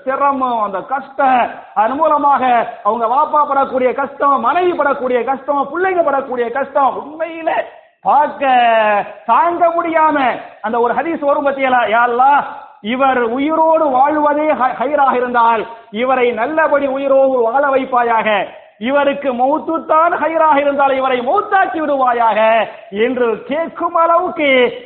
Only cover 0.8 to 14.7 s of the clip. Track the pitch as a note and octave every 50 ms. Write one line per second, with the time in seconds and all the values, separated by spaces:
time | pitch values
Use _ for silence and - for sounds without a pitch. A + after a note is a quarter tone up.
0.8 | - - C4 C#4 - - - - C#4 C4 C4 A#3+ A3 - - - - - - G3
1.8 | G#3+ A3+ C4 D4 D#4+ D#4+ D4+ C#4+ C#4+ C#4+ C#4 B3 B3+ B3+ A#3+ A#3 - - - -
2.8 | - G3+ A3 A#3 A#3 A3+ B3 C#4 D#4 D4+ D4+ D4+ D4 C#4+ C#4 C4+ C4+ C4 A#3+ C4
3.8 | B3+ B3 A#3 C4+ C#4 C4+ - - D4 C#4+ C#4 B3+ A3 A#3+ D4 F4 F#4 F4+ E4+ C#4
4.8 | C#4+ C4 C4 - B3 B3+ B3 A#3+ A3+ B3+ C4+ C4 - - C#4+ C#4+ C4+ - - E4+
5.8 | F#4 F#4+ F#4 F4 D4+ C#4+ C#4 C4+ - A3 B3+ A#3+ A#3+ A3+ A#3 C#4 C4+ C#4 - D4
6.8 | C#4 B3 G3 G3 A3 C#4 D#4 D#4+ E4 E4+ E4 E4 D#4+ E4 - - - - - -
7.8 | - _ _ _ - - A3 C#4 D4 C#4 - - C#4 C4+ B3+ B3 A#3+ A#3 A3+ A3
8.8 | A3 G#3+ G#3 G3+ F3+ - - - - - A3+ C4 D#4+ F4 F4 E4+ F4 E4+ E4 E4+
9.8 | E4+ E4+ E4 D#4+ D#4+ D#4 D4 D4 C4+ A#3+ F#3+ - - - - - - G#3+ A#3 A#3+
10.8 | A#3 A#3+ A3 G#3+ C#4 E4+ E4 - D4 C#4+ C#4+ D4+ C#4 C#4 C#4 C#4 C4+ C4 B3+ B3
11.8 | A#3 G3+ G#3 A#3 A#3+ A#3+ A#3 B3 B3+ C#4 C#4+ C4+ - - - - - - - -
12.8 | - G#3 B3 B3+ C4+ C4+ B3+ B3 A#3+ A3 A#3 C4+ C#4 D#4 D#4+ D#4+ D#4+ D#4+ D#4+ D#4+
13.8 | D#4+ C#4+ B3+ B3+ C4+ D4 D#4 D4+ D4 D4 D4 D4 D4+ D#4 D4 A3 B3 B3+